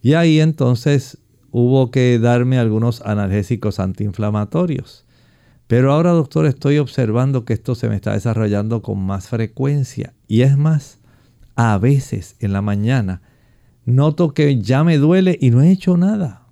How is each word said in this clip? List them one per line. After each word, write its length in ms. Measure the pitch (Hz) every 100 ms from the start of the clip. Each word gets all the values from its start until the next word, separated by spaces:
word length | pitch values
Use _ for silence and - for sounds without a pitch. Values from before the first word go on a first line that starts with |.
Y 120 | 120
ahí 260 | 160 170 156
entonces 760 | 160 156 127 120 151 143 - - _ _ _
hubo 400 | 120 123 135 127
que 280 | 131 123 120
darme 400 | 117 120 123 127
algunos 420 | 113 110 117 117
analgésicos 760 | - 104 98 101 95 110 107 95
antiinflamatorios. 1300 | 95 92 107 92 104 107 104 160 180 139 - - _ _ _ _ _ _ _
Pero 260 | 117 135
ahora, 180 | 147 175
doctor, 360 | 170 135 160 156
estoy 320 | 135 139 147
observando 680 | 139 - 113 113 131 131
que 100 | 113
esto 200 | 110 -
se 140 | 120 117
me 80 | 107
está 160 | 107
desarrollando 680 | 104 117 110 107 101 110 113
con 180 | - 101
más 280 | 95 98 -
frecuencia. 840 | 117 113 - 135 143 131 - - _ _
Y 160 | 110
es 160 | 135 139
más, 400 | 156 156 - _ _ _ _ _ - -
a 220 | 117 101
veces 580 | 117 143 - - - _
en 120 | 101
la 80 | 98
mañana 600 | 101 101 110 131 95 92 _ _ _ _ _ _ -
noto 480 | 127 151 156 165
que 260 | 135 147 131
ya 240 | 98 131
me 140 | 165 156
duele 400 | 151 185 185 175
y 100 | 131
no 120 | 120
he 80 | 156
hecho 260 | 190 - 175
nada. 500 | 190 214 151 92 _